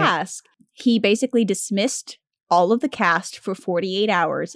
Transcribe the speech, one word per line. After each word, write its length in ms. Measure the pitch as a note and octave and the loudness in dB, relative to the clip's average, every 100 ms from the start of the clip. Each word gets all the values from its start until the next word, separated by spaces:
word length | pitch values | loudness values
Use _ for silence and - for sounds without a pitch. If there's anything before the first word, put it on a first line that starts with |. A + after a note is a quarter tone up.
task. 440 | - E3+ F3+ - - _ _ | 2 2 -4 -10 -18 _ _
He 260 | - B3 A#3 | -2 2 2
basically 460 | G#3 A3 B3+ A#3+ | 2 2 2 0
dismissed 760 | G3+ F#3+ - G3 A3+ - - - _ _ - | 0 -2 -4 -2 -2 -4 -12 -18 _ _ 0
all 220 | F3 F3+ | 4 4
of 80 | A#3 | 2
the 80 | D4 | -2
cast 500 | - F#3 E3+ - - | 0 0 0 -4 -12
for 140 | - F#3+ | -8 -8
forty-eight 520 | - F3 F#3 F#3+ G#3+ | -4 -2 -2 -2 0
hours 460 | F3+ E3 C#3+ D#3+ | 0 0 -2 -6